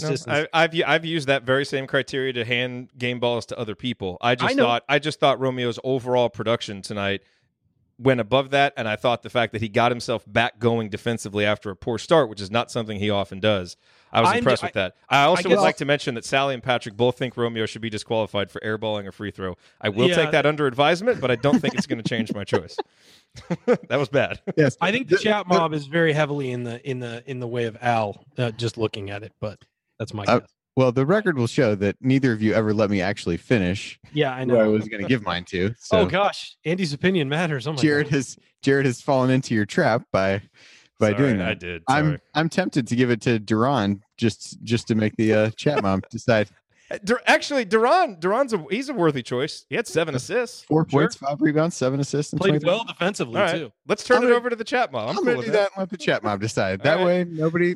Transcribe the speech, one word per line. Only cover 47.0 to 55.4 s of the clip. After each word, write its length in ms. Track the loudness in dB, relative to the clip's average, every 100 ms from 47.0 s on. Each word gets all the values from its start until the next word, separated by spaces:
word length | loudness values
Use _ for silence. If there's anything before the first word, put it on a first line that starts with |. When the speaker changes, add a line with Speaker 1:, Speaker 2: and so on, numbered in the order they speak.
Speaker 1:
Dur-, 180 | -2 0 2
actually, 380 | 2 2 -2 2
Duran, 520 | 2 4 4 2 -2
Duran's 340 | -2 0 0
a, 100 | -2 -4
he's 200 | -6 -4
a 40 |
worthy 300 | 0 2 0
choice. 420 | -4 -4 -4 -8 -6
He 60 | -6
had 120 | -2
seven 240 | -2 -2
Speaker 3:
Sure. 40 | -4
Speaker 1:
assists. 460 | -4 -4 -4 -10
Speaker 3:
Four 220 | 0 0 4
Speaker 2:
Sure. 140 | 2
Speaker 3:
points, 140 | 2 0
five 260 | -6 0
rebounds, 340 | 2 2 0 0
seven 220 | -2 0
assists, 320 | -2 -2 -4
and 80 | 0
Speaker 2:
Played 80 | 2
Speaker 3:
twenty-three. 200 | 2 2
Speaker 2:
well 140 | 0
defensively, 540 | -4 -4 -4 -2 -4 0
Speaker 1:
All 60 | 0
right. 60 | 0
Speaker 2:
too. 140 | -6 -14 -6
Speaker 1:
Let's 160 | -4
turn 140 | 2 4
Speaker 3:
I'm 60 |
Speaker 1:
it 40 | 4
Speaker 3:
gonna, 80 | 2
Speaker 1:
over 140 | 0
to 60 | -6
the 80 | -2
chat 260 | -2 0
mob. 120 | -2
I'm 60 | -4
Speaker 3:
I'm 40 | 0
Speaker 1:
cool 80 | 0
Speaker 3:
gonna 120 |
Speaker 1:
with 80 | 0